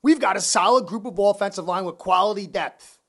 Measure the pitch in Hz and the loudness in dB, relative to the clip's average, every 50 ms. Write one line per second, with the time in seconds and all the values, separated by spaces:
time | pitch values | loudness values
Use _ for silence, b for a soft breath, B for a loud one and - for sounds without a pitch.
0 | - 277 320 302 247 202 190 202 185 - - 202 175 202 247 262 - 170 190 226 | 4 2 2 2 2 0 0 0 -2 0 0 2 4 4 4 2 2 -2 -8 -8
1 | 202 254 185 175 202 202 202 202 202 202 202 - 160 170 180 185 190 175 165 - | -8 -8 -4 0 2 2 2 2 -2 -4 -4 -8 -6 -4 -4 -4 -4 -6 -8 -8
2 | - 190 185 180 190 214 214 196 202 170 - 196 160 131 - _ - - - _ | 0 2 2 4 4 2 0 -4 -8 -6 -6 -6 -6 -6 -8 _ -20 -20 -20 _
3 | _ | _